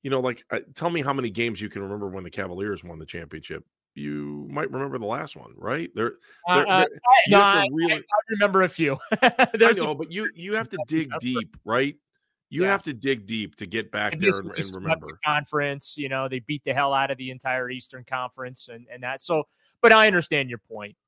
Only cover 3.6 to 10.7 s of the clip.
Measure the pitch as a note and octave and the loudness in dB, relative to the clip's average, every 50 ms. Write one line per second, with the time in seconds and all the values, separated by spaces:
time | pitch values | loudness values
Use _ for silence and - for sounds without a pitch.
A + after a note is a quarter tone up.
3.6 | - _ _ _ _ _ _ - C#2+ D3 D3 D3 D3 D3 D3 D3 D3 C#3 C#3 C#3+ | -12 _ _ _ _ _ _ -10 -8 -8 -6 -6 -6 -8 -10 -10 -12 -8 -6 -4
4.6 | D#3+ - - C3 C3+ C#3 C3+ B2 A2 G2+ A#2 C#3+ D#3+ C#3+ - - B1 A1+ - - | -4 -4 -4 -6 -6 -6 -6 -6 -4 -4 -4 -4 -6 -10 -12 -16 -18 -20 -20 -10
5.6 | - G2+ B2+ D3+ E3+ - _ G#2+ A2 A#2+ - _ _ _ - _ _ F3 F3+ F3+ | -6 -4 -4 -4 -4 -8 _ -4 -4 -4 -4 _ _ _ -20 _ _ 2 4 4
6.6 | - G#3 F#3+ F#3 F#3 - - - - F3+ - - - - G3+ G3 G3+ D4 - - | 4 4 4 4 4 4 0 -2 6 8 8 8 8 8 8 8 8 8 6 6
7.6 | G3 - C3+ D#3 E3 E3+ G#3+ G#3+ G3 _ G#3 G#3 - - A3 G3+ G#3 G#3 F#3 F#3+ | 4 2 0 0 2 2 0 0 -2 _ -2 -2 0 0 0 2 2 4 4 4
8.6 | F#3 F3 - - E3 C#3+ C3+ C3 - - A3 - - B3+ - - B3 A3+ - A3 | 2 2 2 0 0 0 0 -2 -2 -4 0 4 4 4 6 4 2 2 6 6
9.6 | A3+ A#3 A#3 F#3+ E3 D3+ D3 C#3 E3 D#3+ E3 G3 A3 - - E3 E3+ F#3+ G#3 A3 | 6 6 6 4 2 -2 -2 -4 -6 -8 -6 -6 -6 -6 -8 -10 -6 -4 -4 -4
10.6 | A3+ A3+ | -4 -4